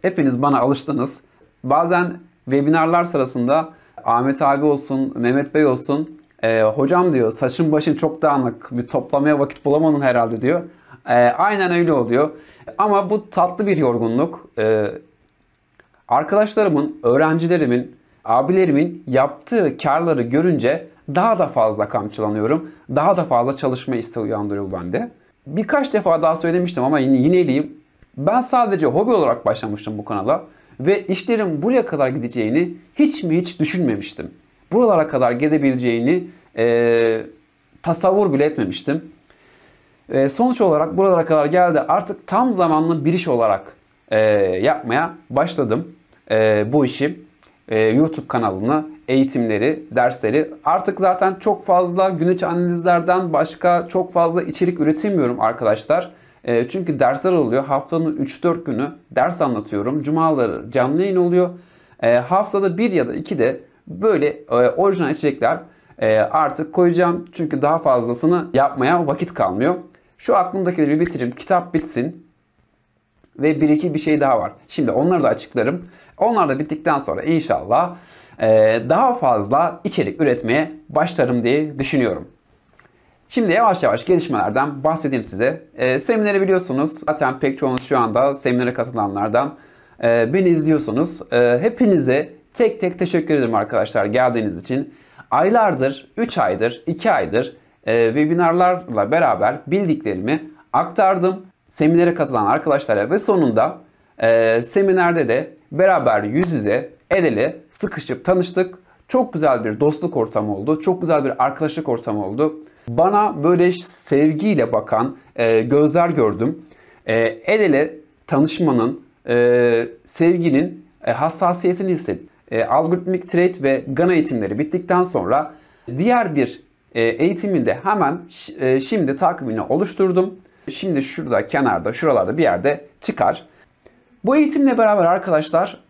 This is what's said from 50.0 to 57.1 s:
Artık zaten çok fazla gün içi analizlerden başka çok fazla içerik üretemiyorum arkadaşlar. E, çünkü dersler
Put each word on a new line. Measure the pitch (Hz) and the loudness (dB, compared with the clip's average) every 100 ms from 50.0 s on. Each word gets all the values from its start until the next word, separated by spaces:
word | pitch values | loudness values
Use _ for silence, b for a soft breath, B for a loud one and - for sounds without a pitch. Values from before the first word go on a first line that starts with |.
| 123 117 110 139 151 - | 0 0 -2 0 -2 -4
Artık | - 170 202 190 | -2 -2 -2 0
zaten | 185 185 190 | 0 2 0
çok | 190 214 202 | 0 -2 -2
fazla | - 180 180 175 190 | 2 2 2 0 0
gün | 170 170 | 0 0
içi | 180 170 | 0 0
analizlerden | 175 175 175 175 175 170 185 180 | -2 -2 0 2 2 2 0 0
başka | 151 156 - 175 175 170 | -2 -2 -2 0 0 0
çok | 185 185 | -4 -2
fazla | 175 165 170 | 0 0 0
içerik | 156 - 180 175 | -4 -2 -2 0
üretemiyorum | 151 156 208 185 123 120 | 0 0 0 0 0 0
arkadaşlar. | 110 117 113 110 - 165 180 b b b | -2 0 0 0 0 -2 -2 b b b
E, | 123 117 123 | -2 0 0
çünkü | 190 170 139 | -4 -4 0
dersler | 127 | 0